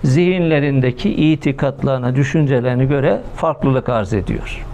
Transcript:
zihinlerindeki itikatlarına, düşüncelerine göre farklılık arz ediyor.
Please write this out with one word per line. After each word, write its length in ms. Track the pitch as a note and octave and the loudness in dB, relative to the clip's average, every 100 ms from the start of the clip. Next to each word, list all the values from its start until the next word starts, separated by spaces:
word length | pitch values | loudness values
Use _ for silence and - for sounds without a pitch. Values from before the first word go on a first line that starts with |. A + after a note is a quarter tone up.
zihinlerindeki 1040 | C#3+ C3+ F3 F#3 E3+ D3+ C#3+ C#3 B2+ B2 G3+ | 2 2 2 2 2 2 2 2 0 0 -4
itikatlarına, 1040 | - D#3 D3+ - C3+ C#3 C3+ C3+ C3 B2 B2+ | 2 2 2 0 0 -2 -2 -2 0 0 0
düşüncelerine 680 | C#3 E3 D3 C3 B2 B2 | 2 2 2 2 2 0
göre 360 | C3 C#3+ C#3+ G3+ - - | 2 2 2 0 -4 -4
farklılık 520 | E3 D#3 C#3+ C3 B2 | -2 0 0 0 0
arz 240 | A#2+ G2 | -2 0
ediyor. 520 | G#2 F2 A2 - - - | -2 -2 -6 -6 -12 -12